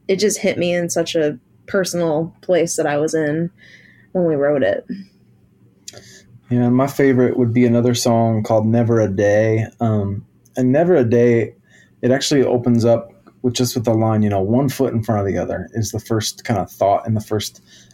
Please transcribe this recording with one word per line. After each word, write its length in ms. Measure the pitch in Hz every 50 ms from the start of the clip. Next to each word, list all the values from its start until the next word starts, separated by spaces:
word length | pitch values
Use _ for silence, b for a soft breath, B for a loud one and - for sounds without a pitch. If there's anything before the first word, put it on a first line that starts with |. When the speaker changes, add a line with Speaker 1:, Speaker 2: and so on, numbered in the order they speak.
| _
Speaker 1:
it 100 | - 196
just 220 | 185 208 208 - -
hit 180 | - 185 -
me 160 | - 175 175
in 160 | 175 175 175 170
such 260 | - 170 165 - -
a 240 | 165 151 151 127 123 _ _ _ _ _
personal 680 | - - 196 180 - - 175 170 165 147 160 165 170 - _
place 360 | - - 180 156 165 165 -
that 100 | - 156
I 100 | 147 147
was 160 | 147 151 156
in 380 | 160 160 156 147 151 160 170 170 B B B B B B B B B B B B
when 120 | - 185 175
we 100 | 165 156
wrote 280 | 139 139 143 147 139
it. 240 | 123 95 - - - B B 196 190 B B B _ _ _ _ _ _ _ _ _ _ _ _ _ - B B B B B B B B - - _ -
Speaker 2:
Yeah, 200 | 123 123 123 120
my 160 | 123 127 135
favorite 500 | 139 - - 139 135 131 123 123 120 -
would 160 | 127 123 113
be 140 | 110 123 123
another 260 | 117 117 120 117 123
song 500 | 120 - - 123 117 117 117 113 113 110
called 240 | 107 - 113 110 107
"Never 340 | 113 113 120 117 113 117 113
a 80 | 107 101
Day." 580 | 95 104 101 101 104 107 110 110 110 110 110 - - -
Um, 440 | 120 113 107 107 101 101 101 104 - - _ _ _ _ _
and 160 | 131 127 127
"Never 220 | 131 151 175 175 180
a 80 | 147 120
Day," 500 | 110 117 120 120 120 117 117 104 - - _ b b b b b b b _
it 100 | - 120
actually 320 | 113 113 - - 151 139
opens 440 | 123 - 123 123 120 123 117 117 110
up 260 | 117 117 113 - - - _ _ - _ _
with 100 | - 127
just 220 | 117 - 127 120 -
with 100 | 127 113
the 80 | 123
line, 300 | 110 110 113 110 110 107
you 80 | 107 104
know, 100 | 101 98
"One 300 | 95 101 113 127 143 131
foot 240 | - - 135 120 -
in 80 | 113
front 180 | 107 - 110 104
of 60 | 98
the 100 | 98 92
other" 320 | 87 82 - 90 92 90 - -
is 160 | 113 104 -
the 100 | - 110
first 440 | - - 113 107 104 - - - -
kind 140 | - 113 95
of 120 | 87 -
thought 360 | - - 101 98 98 - -
and 80 | 110 110
the 60 | 107
first, 400 | 104 - 110 104 - - - - b b b b b b